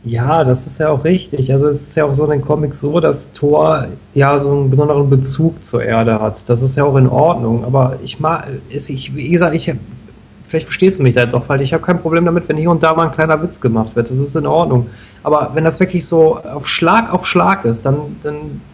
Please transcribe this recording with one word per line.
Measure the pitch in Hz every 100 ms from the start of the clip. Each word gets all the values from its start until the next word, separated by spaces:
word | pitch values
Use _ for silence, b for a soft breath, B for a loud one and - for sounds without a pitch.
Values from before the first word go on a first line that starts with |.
Ja, | 120 117 127 165
das | 135 127
ist | - -
ja | 156
auch | 139
richtig. | 156 185 - 139 131
Also | 135 147
es | 143
ist | -
ja | 165
auch | 147
so | 135
in | 151
den | 147
Comics | 135 156 147 -
so, | 143 165
dass | 156 135 -
Thor | - 147 151 156 151 123 - -
ja | 143 139 143
so | 139
einen | 143 135
besonderen | 135 147 143 139
Bezug | 135 - - 160 165
zur | - 120
Erde | 110 113 113 110
hat. | 110 - -
Das | 120
ist | 131 139
ja |
auch | 143
in | 135 127
Ordnung. | - 160 113 113 117
Aber | 123 135 123 -
ich | - -
mag, | 156 170 - 131 -
es, | 139 -
ich, | 131 -
wie | 139 139
gesagt, | 170 170
ich, | 156 - 123 - - - - - - -
vielleicht | 160 -
verstehst | - 185 190
du |
mich | 131
da | 120
doch | 120 123
falsch. | - 139
Ich | 139
hab | 165
kein | - 175
Problem | 165 165
damit, | 175 170 -
wenn |
hier | 156 165
und | 165
da | 160
mal | 160 165
ein |
kleiner | - 160 156
Witz | 170 -
gemacht | 120 113 110 120
wird. | 113
Das | 131
ist | 143 -
in |
Ordnung. | 143 156 165 127 107 B B B
Aber | 147 147 -
wenn | 147
das | 160 160
wirklich | 185 175
so | - 165 160 160
auf | - 143
Schlag | 139 - 165 214 226
auf | - -
Schlag | 175 180 196
ist, | 117 113
dann, | 135 143 147 -
dann, | 151 151 151 139 -